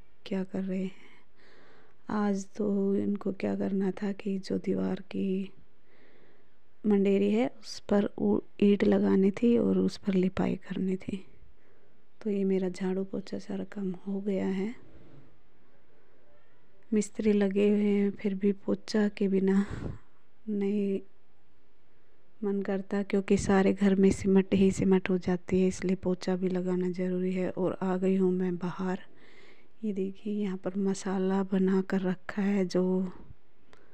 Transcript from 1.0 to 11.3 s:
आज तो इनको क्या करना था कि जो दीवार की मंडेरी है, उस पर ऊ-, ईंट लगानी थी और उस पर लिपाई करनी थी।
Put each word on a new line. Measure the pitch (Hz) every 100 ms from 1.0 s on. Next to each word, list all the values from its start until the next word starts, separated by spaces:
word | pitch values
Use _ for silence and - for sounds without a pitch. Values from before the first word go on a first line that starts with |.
| - - - - - - - - - - -
आज | 214 208 196 196 -
तो | 202 202 196 196
इनको | 202 202 202
क्या | 190 208 196
करना | 196 196 190
था | 180 202
कि | 202 202 196
जो | 190 196
दीवार | 190 185 190 185
की | 196 190 196 190 196 - - - - - - - - - - - - - 214
मंडेरी | 202 196 196 202
है, | 214 262 -
उस | - -
पर | - 208 208 -
ऊ-, | 208 208 - -
ईंट | 202 202
लगानी | 208 196 202 196 190
थी | 196 240 233
और | 196 190
उस | 185 -
पर | -
लिपाई | 190 185 - 185 185 -
करनी | 185 190 190
थी। | - 190 -